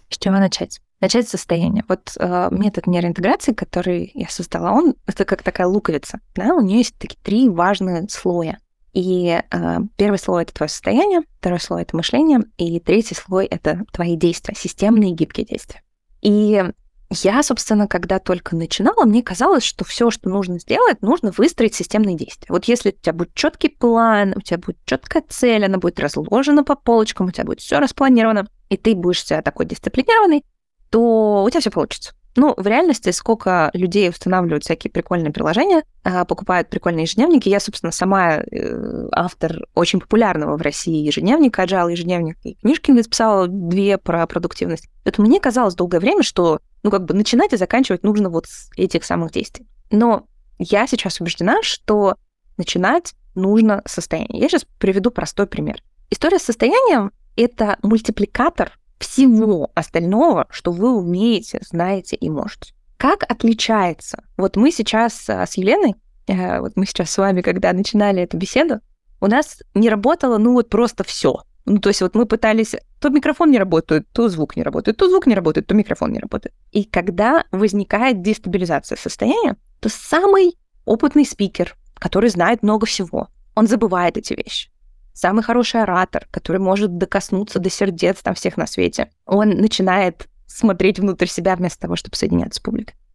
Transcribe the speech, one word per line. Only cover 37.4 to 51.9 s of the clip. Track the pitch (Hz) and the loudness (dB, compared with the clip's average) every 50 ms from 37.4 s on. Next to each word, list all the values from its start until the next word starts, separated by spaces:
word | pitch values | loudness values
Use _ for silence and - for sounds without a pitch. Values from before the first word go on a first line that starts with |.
| - | 4
Я, | 196 202 202 | 4 2 2
собственно, | - 208 - - - 165 | 0 -4 -8 -8 -8 -6
сама, | - - 190 190 196 190 180 165 156 | -4 -2 0 0 2 2 2 2 0
э, | - - - - - - - 60 - - - - - - - | -2 -4 -6 -8 -8 -6 -6 -8 -8 -8 -8 -8 -8 -8 -4
автор | - - 175 180 - - 165 160 165 - - - - | -2 -2 -2 -4 -4 -6 -6 -6 -6 -8 -12 -4 -2
очень | - 175 - - 180 | 0 0 2 0 -2
популярного | - - 214 226 226 190 170 156 151 151 147 | 0 2 2 2 4 2 2 -2 -2 -2 -2
в | 160 165 | -2 -4
России | 147 - - - 170 160 151 151 | -4 -6 -6 -4 -4 -2 -2 0
ежедневника, | 147 - - 160 202 277 330 285 233 - - 185 | -2 -2 0 2 2 4 4 4 4 2 0 -2
Agile | 175 196 185 175 170 | 0 0 0 0 0
ежедневник, | 175 175 170 175 180 170 165 156 165 - - | -2 -4 -4 -2 -2 -2 -2 -4 -8 -10 -14
и | - - | -16 -10
книжки | _ - 226 320 - - - | _ -2 0 0 2 4 6
написала | 262 233 220 226 - - 226 220 202 190 180 | 6 6 4 2 0 0 2 2 4 2 2
две | 175 190 202 175 170 180 196 196 202 196 - | 0 -2 -4 -4 -2 0 0 2 2 0 0
про | - - 170 170 165 | -2 -2 -2 0 0
продуктивность. | - - 175 175 160 - - 175 175 160 - - - _ - - | -2 -2 -4 -4 -6 -6 -6 -6 -6 -6 -8 -10 -16 _ -8 -6
Вот | - - - | -2 0 4
мне | 208 226 320 392 | 4 4 4 4
казалось | - 262 208 254 233 190 175 | 2 2 0 2 0 0 0
долгое | - 180 175 180 165 | -2 -2 0 0 0
время, | 190 277 403 392 262 | 2 2 2 2 0
что, | - - 185 175 165 156 - _ _ _ _ | 0 0 0 2 2 0 -2 _ _ _ _
ну, | - 208 | -2 0
как | 202 190 180 | 0 0 0
бы | 151 160 | 0 0
начинать | 202 214 - 233 240 403 415 254 | 0 2 2 2 2 2 2 2
и | |
заканчивать | 180 185 - 220 254 262 - 185 175 | 0 0 0 0 0 0 0 0 -2
нужно | - 208 208 208 202 180 | 0 0 2 2 0 0
вот | 165 165 - | -2 -4 -6
с | - - - - - - | -6 -12 -20 -20 -12 -6
этих | - 190 - - - - | -2 -2 0 0 -2 -2
самых | - 175 170 165 160 | -2 -4 -4 -4 -4
действий. | - - 214 - - - - _ _ _ - - | -4 -6 -6 -8 -10 -20 -20 _ _ _ -6 -2
Но | 208 214 240 233 208 - - _ _ _ _ _ _ | 2 2 4 4 2 0 -4 _ _ _ _ _ _
я | - 175 - 202 202 247 | -10 -4 0 0 0 0
сейчас | - 254 - - 185 - - | 0 -2 -4 -4 -4 -6 -6
убеждена, | 170 175 - - 175 208 311 440 | -6 -6 -4 -2 0 0 0 0
что | - - - - _ - | 0 -4 -6 -6 _ 0